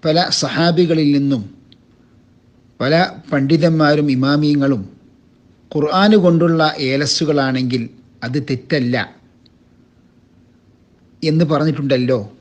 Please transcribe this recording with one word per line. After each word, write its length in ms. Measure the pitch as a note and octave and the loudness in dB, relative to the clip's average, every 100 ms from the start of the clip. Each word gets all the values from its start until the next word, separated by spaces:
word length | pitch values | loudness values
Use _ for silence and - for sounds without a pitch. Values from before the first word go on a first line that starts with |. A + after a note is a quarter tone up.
| D#3 | 0
പല 220 | D#3+ F3+ | 0 0
സഹാബികളിൽ 800 | - C#3+ - E3+ E3 F3 D#3+ D3 | -2 -4 0 0 2 2 2 2
നിന്നും 440 | C#3+ C#3 C3+ G2 - _ - _ _ _ _ _ _ _ _ _ _ | 2 0 -2 -4 -16 _ -20 _ _ _ _ _ _ _ _ _ _
പല 300 | B2 D#3+ F#3 - - | 0 2 0 -4 -4
പണ്ഡിതന്മാരും 760 | D3 C#3 D#3+ E3 D#3+ D3+ D3+ D3 | -2 2 2 2 2 2 2 2
ഇമാമിയങ്ങളും 800 | B2+ C3+ D3 D3+ D3 C#3 B2+ F#2+ - _ _ _ _ _ _ _ D3+ | 0 0 2 2 2 0 -2 -4 -16 _ _ _ _ _ _ _ -4
ഖുർആന് 400 | D3+ F3+ G#3 G#3+ | -2 2 4 4
കൊണ്ടുള്ള 580 | F3 E3 E3+ E3 D#3 D#3 | 4 2 2 2 0 -2
ഏലസുകളാണെങ്കിൽ 1120 | C3 C3+ D3 - D#3 D3 C3+ C3 B2+ B2 A#2 - - _ | -4 -2 -2 -4 -2 0 0 -2 -2 -4 -6 -14 -20 _
അത് 200 | A#2+ C3+ | -8 -8
തെറ്റല്ല 720 | - B2+ - D#3 A#2+ B2 G#2 - _ _ _ _ _ _ _ _ _ _ _ _ _ _ _ _ _ _ _ _ | -4 -8 -4 -4 -2 -4 -6 -12 _ _ _ _ _ _ _ _ _ _ _ _ _ _ _ _ _ _ _ _
എന്ന് 220 | D#3 D#3 E3 | -2 0 0
പറഞ്ഞിട്ടുണ്ടല്ലോ. 880 | D3+ D#3 C3 C#3 C3 B2 B2+ G#2 - | 0 0 -2 -2 -2 0 -2 -4 -16